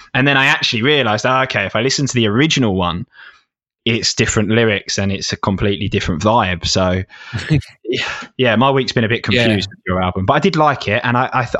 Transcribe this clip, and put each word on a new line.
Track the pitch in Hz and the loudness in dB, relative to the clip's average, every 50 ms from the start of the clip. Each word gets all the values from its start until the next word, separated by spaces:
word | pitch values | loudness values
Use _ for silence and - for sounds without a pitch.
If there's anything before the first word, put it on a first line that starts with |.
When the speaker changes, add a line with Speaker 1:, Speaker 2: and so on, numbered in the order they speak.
| - - - | -14 -4 -2
Speaker 1:
And | 131 135 143 | 0 2 2
then | 139 | 4
I | 135 135 | 4 4
actually | 143 160 151 - - 127 110 113 | 4 2 2 0 -2 -2 0 2
realised, | 143 151 143 123 110 107 104 - | 2 2 2 2 2 0 0 0
"Oh, | 123 131 131 131 | 0 2 2 0
okay, | 127 - 110 98 | 0 -2 -2 -2
if | 92 - | -2 -2
I | 110 | -2
listen | 120 135 - - 143 | -2 0 0 -2 -2
to | 127 - | -2 0
the | 123 113 | 0 0
original | 104 104 120 151 160 160 143 123 107 92 | 2 2 2 2 2 2 0 0 0 0
one, | 92 90 87 82 90 120 - _ - - - - _ _ _ _ _ _ _ _ _ _ | 0 0 -2 -2 -4 -8 -12 _ -20 -20 -20 -20 _ _ _ _ _ _ _ _ _ _
it's | 113 117 113 90 - - | -2 -2 0 -2 -4 -2
different | - 113 - - 113 104 95 | -2 -2 0 0 0 0 2
lyrics | 110 117 117 110 101 98 - - - - | 2 2 4 2 2 -2 -4 -6 -6 -4
and | 98 98 | -4 -4
it's | 98 95 - - 104 | -4 -4 -6 -6 -6
a | - | -4
completely | - 107 98 92 110 101 101 - 101 - | -2 -2 -2 0 -2 0 0 0 0 0
different | - 98 - - 90 76 | -2 -2 -2 -2 -4 0
vibe." | 92 107 113 123 104 92 90 82 - | 0 2 2 2 2 0 -2 -4 -4
So, | - - 95 92 92 90 92 95 - - - - - - | -2 -2 0 0 0 0 -2 -4 -6 -12 -20 -18 -12 -10
Speaker 2:
<laughs> | 107 - - 160 135 - - - _ - - 123 127 - - - - - - _ | -10 -4 -2 -2 -2 -2 -4 -12 _ -8 -6 -6 -4 -6 -8 -8 -12 -14 -14 _
Speaker 1:
yeah, | - 127 120 107 | 0 2 2 4
my | 110 131 139 | 4 4 4
week's | 135 135 127 - - | 2 2 0 0 0
been | 127 113 | 0 0
a | 104 | 0
bit | 120 - - | 0 -2 0
confused | - 117 123 117 113 | 0 0 2 2 2
Speaker 2:
Yeah. | 107 | 2
Speaker 1:
with | 98 92 98 - - _ | 0 -2 -4 -10 -12 _
your | 92 92 92 92 | -4 -2 -2 -2
album, | 92 - 95 95 | -2 -2 -2 0
but | 98 139 | 0 2
I | 147 | 2
did | 165 196 165 | 2 2 2
like | 156 151 147 131 - - | 4 2 2 2 0 -2
it. | 101 104 120 - | -2 -2 0 0
And | 120 120 | 0 0
I, | 123 131 - - | 0 0 0 0
I, | 131 120 - - - | -2 -2 -2 -2 -2